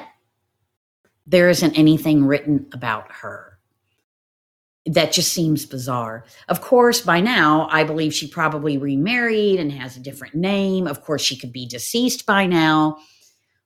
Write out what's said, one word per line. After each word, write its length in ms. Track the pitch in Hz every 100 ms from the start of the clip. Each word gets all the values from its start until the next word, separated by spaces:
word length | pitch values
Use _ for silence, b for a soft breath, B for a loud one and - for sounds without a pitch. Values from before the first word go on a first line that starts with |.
| - _ _ _ _ _ _ _ _ _ _ _ -
there 220 | 180 175
isn't 280 | 175 165 151
anything 480 | 156 156 156 151 139
written 420 | 143 151 139 135
about 400 | 123 123 107 -
her. 480 | - 104 101 - 95 _ _ _ _ _ _ _ _ _ _ _ _ -
That 260 | 170 156
just 220 | 180 -
seems 320 | 180 160 151 -
bizarre. 600 | 135 123 123 113 113 - B B
Of 140 | 180
course, 400 | - 247 240 233
by 180 | - 170
now, 480 | 220 226 151 156 165
I 140 | 156
believe 300 | 156 156 156
she 140 | - 147
probably 500 | 175 156 151 151 139
remarried 840 | 143 135 185 247 233 214 208 185
and 120 | 151
has 240 | 135 127 127
a 20 |
different 340 | 131 - 131
name. 540 | 156 190 202 196 190 160
Of 160 | 147
course, 180 | - 143
she 140 | - 127
could 160 | 123
be 160 | 127 123
deceased 580 | 123 - 233 247 - -
by 220 | 196 185
now. 500 | 165 156 156 156 151 b b b b b b